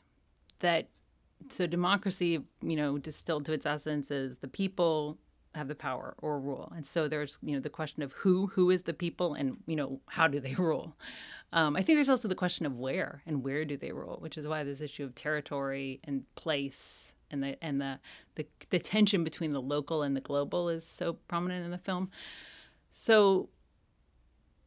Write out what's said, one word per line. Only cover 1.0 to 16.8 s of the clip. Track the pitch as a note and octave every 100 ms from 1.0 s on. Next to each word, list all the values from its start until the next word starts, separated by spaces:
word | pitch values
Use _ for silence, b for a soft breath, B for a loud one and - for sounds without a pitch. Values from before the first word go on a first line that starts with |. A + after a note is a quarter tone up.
| _ _ _ - -
so | - F3
democracy, | E3+ F3+ G3+ G3 F#3 F3 E3 - _
you | E3 D#3
know, | D3 C#3+
distilled | D3+ D3 - D3+ D3
to |
its | D#3 D3
essence | D3 D#3 D3+ C#3
is | C#3+ C3+ B2+
the | C#3+
people | - G3 F#3+ E3+ D#3 D3+ D3+ _ _ _ D#3+
have | C#3
the | D3
power | C#3+ B2+ - -
or | D3+ D3
rule. | C#3 C3+ -
And | E3+ D3+
so | - D#3
there's, | D3+ D3 -
you | D#3
know, | C#3+
the | C#3+
question | - D#3 -
of | C#3
who, | - G3 F#3 G3
who | - F3+
is | F#3
the | F3+
people | D#3+ F3 - F3+
and, | D3 C#3 B2+ -
you | D#3+
know, | C#3 C3+ -
how | - E3
do | C#3+
they | C3
<laughs> | C3
rule? | F3 D3 E3 - B B B B B
Um, | - D#3 D3
I |
think | F#3+ D#4
there's | C4+
also | B3+ G#3
the |
question | F#3 F3+ - D#3
of | B2
where | C3 E3 D#3 D3 E3
and | D3
where | B2+ C#3 D#3
do | C#3+
they | -
rule, | - - -
which | D#3+ D#3
is | D3+
why | D#3
this | C#3+ C#3
issue | D3 -
of | C#3 B2
territory | D#3+ D3+ C#3+ C#3+ C3+ C#3 C3+ C3 -
and | C#3 C3+ -
place | - D3 C#3 -